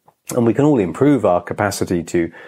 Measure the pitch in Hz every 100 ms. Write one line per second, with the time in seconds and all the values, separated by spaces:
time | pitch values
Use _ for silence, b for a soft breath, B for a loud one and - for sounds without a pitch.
0 | _ _ - 123 117 107 147 139 90 80
1 | 139 139 104 90 - - 104 - 98 90
2 | 80 87 82 B